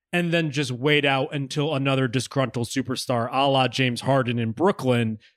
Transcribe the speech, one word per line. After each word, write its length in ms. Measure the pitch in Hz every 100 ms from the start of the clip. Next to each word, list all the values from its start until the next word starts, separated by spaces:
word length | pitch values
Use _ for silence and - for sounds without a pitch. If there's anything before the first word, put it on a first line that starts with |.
| _
and 220 | 175 175
then 160 | 170 156
just 220 | 135 127
wait 340 | 120 143 147 139
out 280 | 135 127
until 420 | 147 135 151 147 139
another 320 | 139 135 131
disgruntled 600 | 127 - 139 127 120 117
superstar, 640 | 135 123 120 - 120 117
a 160 | 135 139
la 200 | 135 127
James 340 | 131 127 117
Harden 380 | 127 135 123 120
in 120 | 113
Brooklyn, 680 | 110 190 - 131 120 113 107 -